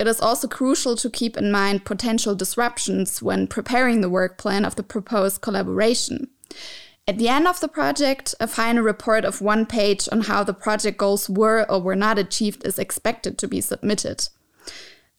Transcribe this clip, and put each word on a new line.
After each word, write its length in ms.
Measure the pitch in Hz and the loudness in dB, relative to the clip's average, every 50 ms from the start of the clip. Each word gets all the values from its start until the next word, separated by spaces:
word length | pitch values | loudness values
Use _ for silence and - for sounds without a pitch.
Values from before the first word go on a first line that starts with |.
it 80 | 214 226 | 0 0
is 120 | 226 - | 2 2
also 280 | - 220 247 - - - | 2 0 0 0 -2 -6
crucial 480 | - - 262 262 294 - - 254 240 | -4 -2 0 2 2 2 0 -2 -2
to 120 | 220 - 233 | -2 -2 -4
keep 280 | - - 233 226 - | -2 -2 -4 -2 -2
in 160 | - 208 202 | 0 0 0
mind 320 | 202 202 196 202 202 196 - | 2 2 2 2 0 0 -2
potential 500 | - - 185 240 226 220 - - 220 202 | -4 -6 -4 -2 0 0 0 0 0 -2
disruptions 880 | 185 196 - - 233 240 240 233 - - 196 185 190 190 - - - | -2 -2 -4 -2 -2 -2 -2 -2 -4 -4 -2 0 0 -2 -2 -4 -4
when 240 | - 185 180 - 190 | -2 -2 0 0 0
preparing 540 | - - 214 - - 254 247 262 247 233 220 | -2 -4 -6 -4 0 2 4 4 4 4 2
the 100 | 185 180 | 2 2
work 260 | 180 185 185 180 - | 2 0 0 0 -2
plan 280 | - - 202 190 202 208 | -4 -4 -2 0 0 0
of 100 | 185 - | 0 -2
the 80 | - | -6
proposed 580 | 196 - - 214 190 - 233 202 190 196 196 - | -8 -6 -6 -8 -6 -2 0 2 2 0 0 -2
collaboration. 840 | - 226 196 196 190 185 185 185 214 226 247 - - - - - 262 - _ _ - - - - - - - - - - _ _ - - | -4 -4 -2 -2 -2 -2 0 2 2 2 2 0 -2 -4 -6 -8 -8 -10 _ _ -20 -20 -20 -18 -16 -16 -16 -18 -20 -20 _ _ -6 -4
At 100 | 190 214 | -2 0
the 100 | 233 233 | 2 2
end 200 | 262 294 330 359 | 4 4 4 2
of 100 | 359 - | 2 0
the 80 | 320 | -4
project, 680 | 302 - 302 277 277 294 277 285 269 269 - - - - - | -4 -2 0 0 0 2 2 2 0 0 -2 -4 -8 -4 -4
a 80 | - | -4
final 380 | - - 233 226 233 240 240 220 | -4 -2 0 0 2 2 4 4
report 400 | 220 208 - - 233 220 220 - | 2 0 0 0 2 2 2 2
of 160 | 196 196 - | 0 -4 -2
one 260 | 196 208 214 220 220 | 0 2 2 2 0
page 420 | 220 233 226 202 208 196 - - - | 0 2 2 4 4 2 2 0 0
on 80 | - 226 | 0 0
how 240 | 202 208 196 202 202 | 0 2 0 0 0
the 100 | 202 196 | 0 -4
project 440 | - - 214 214 208 - 208 196 - | -2 -2 0 0 0 0 -2 -2 0
goals 300 | 208 196 202 202 - - | 2 2 2 2 0 -2
were 380 | 190 202 214 220 220 226 208 - | 2 4 4 6 6 4 4 2
or 120 | - 190 | 2 0
were 160 | 175 190 190 | 2 0 0
not 200 | 196 208 214 220 | 2 2 2 2
achieved 480 | 208 190 - - - 220 208 - - - | 2 0 -2 -2 -2 0 -2 -2 -2 -4
is 140 | 196 - - | -4 -2 -2
expected 600 | 190 - - - - 220 233 - - 185 - - | -4 -4 -4 -2 -2 -2 -2 -2 -6 -8 -6 -4
to 100 | - - | -6 -4
be 120 | - 90 | -4 -4
submitted. 680 | - - - - - 104 110 - - - - - - - _ _ _ _ _ _ - - - - - - - _ _ _ _ | -2 -4 -4 -2 0 -2 0 0 -2 -6 -4 -4 -6 -6 _ _ _ _ _ _ -20 -18 -18 -18 -20 -20 -20 _ _ _ _